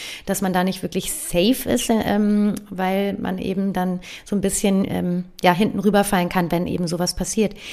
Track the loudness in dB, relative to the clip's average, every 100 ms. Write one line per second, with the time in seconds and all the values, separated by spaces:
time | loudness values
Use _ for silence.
0 | -12 -10 -6 -2 0 2 0 -2 -4 -4
1 | -4 -6 -2 2 4 2 0 0 2 2
2 | 2 2 2 2 2 0 -6 -4 -2 0
3 | 0 -2 -4 -4 -4 -2 -2 0 -2 -2
4 | -8 -16 -4 -2 0 0 2 4 2 0
5 | -2 -2 -4 0 2 4 2 2 2 4
6 | 4 2 0 0 0 0 0 -2 -2 -2
7 | -2 -2 -4 0 -2 -2 -14